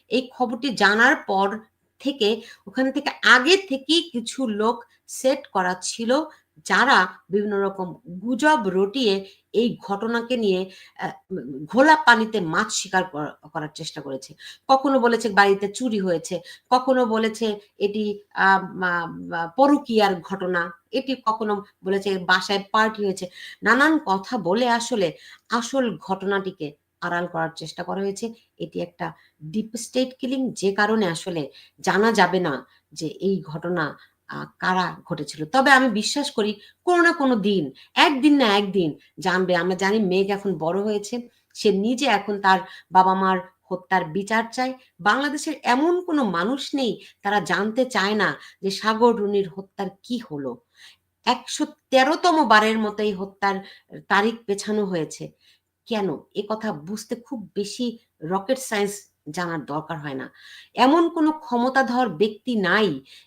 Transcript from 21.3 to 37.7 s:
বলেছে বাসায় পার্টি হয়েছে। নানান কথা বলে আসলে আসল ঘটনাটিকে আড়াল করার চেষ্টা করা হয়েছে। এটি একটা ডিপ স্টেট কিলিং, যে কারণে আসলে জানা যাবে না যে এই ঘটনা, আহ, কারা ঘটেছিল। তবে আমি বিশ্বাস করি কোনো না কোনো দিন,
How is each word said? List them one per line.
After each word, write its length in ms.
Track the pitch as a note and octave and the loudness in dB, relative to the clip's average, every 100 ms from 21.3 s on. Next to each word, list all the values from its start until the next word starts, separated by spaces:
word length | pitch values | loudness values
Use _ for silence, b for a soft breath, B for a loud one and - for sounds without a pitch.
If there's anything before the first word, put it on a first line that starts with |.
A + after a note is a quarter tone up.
| A3 G#3+ G3+ b _ | -2 -2 -4 b _
বলেছে 340 | F3+ G3 G3 F#3+ | -4 -2 -2 -2
বাসায় 460 | F3 F#3 - G3+ G3 | 2 0 2 -4 0
পার্টি 320 | G#3+ G#3+ G#3 | 0 0 0
হয়েছে। 260 | G3+ F#3+ F#3 B B B | -4 -4 -8 B B B
নানান 360 | G3+ A#3+ D4 D#4 | 2 4 4 2
কথা 400 | B3 F#3+ G3 B3+ | 0 -2 -2 -4
বলে 300 | E3+ G#3 B3 | 0 2 2
আসলে 440 | A#3 A#3 A#3 F3 B B B - | 0 0 0 -2 B B B -6
আসল 500 | A#3 A#3+ C4+ A#3+ D#3+ | -4 -2 -2 -2 -4
ঘটনাটিকে 760 | - F#3+ F#3+ G3 F#3+ F#3 D3 - _ _ | -6 -4 -2 -2 -4 -8 -12 -12 _ _
আড়াল 260 | F3 F3 F3 | -6 -4 -4
করার 220 | E3 E3 - | -4 -4 -6
চেষ্টা 260 | D#3+ - | -14 -10
করা 180 | E3+ F#3 | -8 -4
হয়েছে। 340 | G3 G3 A3+ A3+ B - | -4 -4 -8 -10 B -14
এটি 220 | E3 F3+ | -10 -8
একটা 320 | E3+ - E3 b b _ | -10 -8 -12 b b _
ডিপ 320 | D3+ F#3+ A3 A#3 | -8 -6 -6 -10
স্টেট 320 | - B3+ B3+ - | -4 -2 -2 -4
কিলিং, 320 | B3 C4 B3+ | -6 -4 -4
যে 200 | - G3 | -2 -2
কারণে 340 | G3 G#3 A3+ F#3+ | 0 2 2 0
আসলে 440 | D#3+ - E3+ C3+ B B _ | -2 -6 -6 -8 B B _
জানা 320 | F#3 F3+ A3+ | 0 2 4
যাবে 280 | A3 F3 F#3 | 4 4 4
না 260 | F3 B2+ - b _ | 0 -4 -8 b _
যে 140 | D3 D#3 | -10 -10
এই 360 | - F#3+ F#3+ | -4 -2 -2
ঘটনা, 560 | D3+ D#3 E3+ F3 D3 D3 b _ - | -4 -8 -4 -2 -4 -6 b _ -16
আহ, 160 | D3 D3 _ | -14 -14 _
কারা 380 | F3 F#3 F3 D#3 | -2 0 -2 -6
ঘটেছিল। 400 | - D#3+ D3 D3 | -10 -8 -8 -10
তবে 260 | D3+ C4 C4+ | 0 2 6
আমি 180 | C4 C4 | 6 6
বিশ্বাস 420 | G#3 G#3+ D4 C#4 | 0 -2 -4 -4
করি 300 | - G#3 G3+ B B | -2 -4 -4 B B
কোনো 180 | - F4 | 0 4
না 100 | E4+ | 4
কোনো 240 | E4 C4+ A#3+ | 2 2 2
দিন, 340 | F#3+ G3 C#3 | 2 0 -2